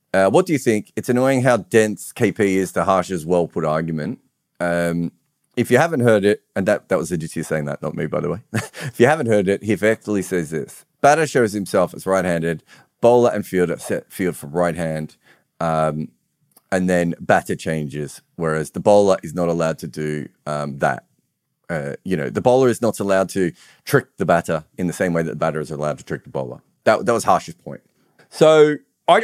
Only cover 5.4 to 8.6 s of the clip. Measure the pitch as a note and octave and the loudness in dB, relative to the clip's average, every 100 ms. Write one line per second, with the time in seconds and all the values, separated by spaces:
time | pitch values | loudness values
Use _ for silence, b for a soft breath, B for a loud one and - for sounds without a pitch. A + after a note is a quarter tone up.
5.4 | _ - A2+ B2 E3 D3+ A#2+ G#2+ G2 G#2 | _ -6 2 2 2 2 4 4 4 0
6.4 | _ G#2 F#2+ G#2 - F2+ E2 F2 D#2+ E2+ | _ -4 0 0 0 -4 -2 -6 -6 -8
7.4 | D#2 D#2 C#2+ D2 D2+ D#2+ D#2+ D#2 D#2 E2+ | -4 -4 -4 -6 -8 -6 -6 -4 -4 -6
8.4 | - A2+ | -6 -8